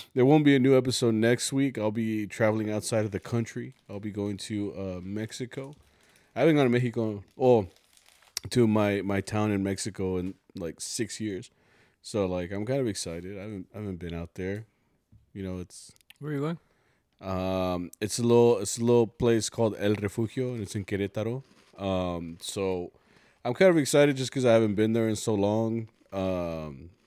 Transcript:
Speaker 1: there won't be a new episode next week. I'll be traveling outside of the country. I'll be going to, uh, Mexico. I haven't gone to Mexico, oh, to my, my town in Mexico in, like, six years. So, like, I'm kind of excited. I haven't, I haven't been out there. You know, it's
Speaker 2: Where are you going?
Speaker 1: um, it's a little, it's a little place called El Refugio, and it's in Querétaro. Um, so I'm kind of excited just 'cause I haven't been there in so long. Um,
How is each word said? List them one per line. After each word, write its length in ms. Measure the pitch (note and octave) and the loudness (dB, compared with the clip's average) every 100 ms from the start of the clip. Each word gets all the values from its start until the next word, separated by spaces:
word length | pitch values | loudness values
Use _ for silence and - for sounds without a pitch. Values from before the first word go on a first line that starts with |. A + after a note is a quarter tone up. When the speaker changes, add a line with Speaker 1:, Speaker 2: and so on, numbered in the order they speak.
| - | -4
Speaker 1:
there 100 | C3 | 4
won't 200 | B2+ D3+ | 6 8
be 100 | C#3+ | 8
a 60 | C#3 | 6
new 160 | C3 C3 | 8 6
episode 360 | B2+ A#2+ A#2+ | 4 2 2
next 380 | A2 A2+ B2 - | 4 4 2 0
week. 260 | C3+ C#3 A#2 | 0 -2 0
I'll 120 | G#2+ | -2
be 380 | A2 A2 A2 G2+ | -2 -2 -2 -4
traveling 420 | - A2 A2 G#2+ | 0 2 2 0
outside 340 | G#2+ - A2+ | -4 -2 -2
of 60 | G#2+ | -2
the 80 | G2 | -4
country. 560 | - A#2 A2+ A#2+ B2 - - | -4 -4 -4 -8 -12 -16 -16
I'll 80 | G2+ | -12
be 140 | G#2 | -8
going 240 | G#2 G#2 G2 - | -6 -6 -6 -6
to, 240 | G#2 G2+ | -6 -6
uh, 260 | F#2 F#2+ F2+ | -8 -8 -8
Mexico. 720 | F#2 G#2 A2 - A#2+ C#3 C3+ D3+ _ _ _ _ _ A#2 | -8 -8 -8 -10 -12 -10 -14 -16 _ _ _ _ _ 2
I 40 | |
haven't 140 | D#3 | 4
gone 120 | D3 B2+ | 4 4
to 40 | |
Mexico, 540 | A#2+ B2 A#2 A2 G2+ - - | 2 0 -2 -4 -4 -10 0
oh, 300 | B2+ A#2 F#2 _ _ _ _ _ _ - G2+ | 4 4 2 _ _ _ _ _ _ -14 -2
to 180 | B2 A2+ | 2 4
my, 340 | G#2+ G#2 G2+ | 4 2 0
my 180 | F#2+ G2 | -2 -4
town 300 | - G#2+ G#2+ | -2 -2 0
in 140 | G2+ | 0
Mexico 520 | G2 G2 G#2 F#2+ F#2 F#2 | -2 -4 -6 -6 -4 -2
in, 160 | F#2 - _ | -4 -10 _
like, 260 | G2+ E2+ D2+ | -10 -10 -10
six 400 | - - A2 - | -10 -6 -6 -6
years. 300 | G#2+ F#2 - _ _ _ _ _ | -8 -8 -12 _ _ _ _ _
So, 240 | - A2 F#2 | -6 -2 -2
like, 260 | F2+ F2 | -2 -6
I'm 120 | G2 | -6
kind 160 | G#2+ C#3 | -4 -2
of 60 | A#2+ | -2
excited. 500 | - F2 E2+ F2+ G2+ | -4 -8 -10 -12 -14
I 60 | |
haven't, 240 | G#2 G2+ - | -12 -12 -14
I 40 | G2+ | -12
haven't 180 | G#2 F2 | -10 -8
been 180 | E2+ | -8
out 200 | E2 E2+ | -8 -10
there. 320 | - F#2 G#2 A2+ _ _ _ _ _ _ | -8 -6 -6 -10 _ _ _ _ _ _
You 100 | G2+ | -12
know, 160 | F#2+ F2+ | -10 -10
it's 320 | F2 - - - _ - | -12 -16 -20 -20 _ -16
Speaker 2:
Where 100 | D3 | -8
are 40 | C#3+ | -6
you 40 | |
going? 180 | D3+ E3+ _ _ _ _ _ _ | -6 -6 _ _ _ _ _ _
Speaker 1:
um, 680 | F#2+ F#2 F#2 F#2+ F#2 F2+ F2 - | -8 -4 -2 -2 -2 -4 -8 -8
it's 200 | G#2+ - | -6 0
a 20 | |
little, 360 | A#2+ A#2+ A#2+ G#2 | 4 8 8 4
it's 200 | G#2 A#2+ | -2 -2
a 60 | |
little 240 | A#2 A#2+ A2 | 2 4 2
place 420 | - A#2+ A2+ - | 0 0 2 0
called 240 | - A2+ G2+ | 0 -2 0
El 180 | G2+ G2+ | 0 0
Refugio, 560 | G2+ - A2 C3 B2+ | -2 -4 -6 -4 -6
and 80 | A#2+ | -6
it's 140 | G2 A2 | -8 -8
in 80 | |
Querétaro. 580 | F#2+ G2 G2 G#2+ A2 C3 - _ _ - | -4 -4 -4 -4 -6 -6 -12 _ _ -8
Um, 640 | G2 F#2 F2+ F2 E2 F2 | -4 -2 -2 -4 -8 -12
so 520 | - G#2 F#2+ F2+ F2 _ _ _ _ _ | -10 -4 -2 -4 -6 _ _ _ _ _
I'm 100 | B2 | -4
kind 160 | B2 F#3+ | 4 4
of 80 | E3 | 4
excited 380 | C3 D3 D3 C3 | 4 4 4 2
just 140 | B2+ | -2
'cause 120 | C3+ | 0
I 80 | B2 | 4
haven't 220 | A2+ A2 | 6 4
been 180 | G2+ A2 | 2 2
there 160 | A2+ A2+ | 2 0
in 80 | G#2+ | -2
so 160 | - | -2
long. 540 | G#2 G2+ A2 A2+ A2+ A2 _ _ | 0 2 0 -2 -4 -8 _ _
Um, 760 | G2 F#2+ F2+ E2+ D#2+ D#2 C2+ E2+ _ | -4 -2 -2 -4 -6 -10 -14 -18 _